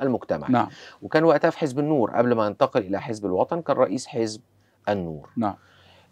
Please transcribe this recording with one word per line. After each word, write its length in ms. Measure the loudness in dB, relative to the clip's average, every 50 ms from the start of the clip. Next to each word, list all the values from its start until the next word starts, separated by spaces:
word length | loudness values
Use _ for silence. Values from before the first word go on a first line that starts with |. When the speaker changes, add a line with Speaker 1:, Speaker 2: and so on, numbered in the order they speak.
Speaker 1:
المجتمعي. 500 | -2 -2 -2 -2 -2 -4 -4 -4 0 2
Speaker 2:
نعم. 160 | 2 2 2 0 -6 -14 -20 -20 -18 -16
Speaker 1:
وكان 220 | -6 -2 0 4 4
وقتها 260 | 4 4 4 4 0
في 80 | 0 0
حزب 200 | -2 -2 -2 -2
النور 320 | 0 2 2 2 2 2
قبل 220 | 2 2 2 4 2
ما 120 | 2 2
ينتقل 340 | 0 0 0 0 0 2 0
إلى 200 | -2 -2 -4 -4
حزب 260 | -4 -6 -6 -4 -4
الوطن، 360 | 0 0 0 0 0 -2 -4
كان 140 | -2 -2 2
رئيس 300 | 2 2 2 0 -4 -6
حزب 340 | -6 -4 -4 -2 -4 -4 -10 -16 _ _ _ _ _ _ _ _ -2
النور. 400 | -2 -2 -4 -6 -8 -10 -14 -8 -4
Speaker 2:
نعم. 180 | -4 -2 -2 -4 -8 _ _ _ -20 -20 -20 -20 -20 _ _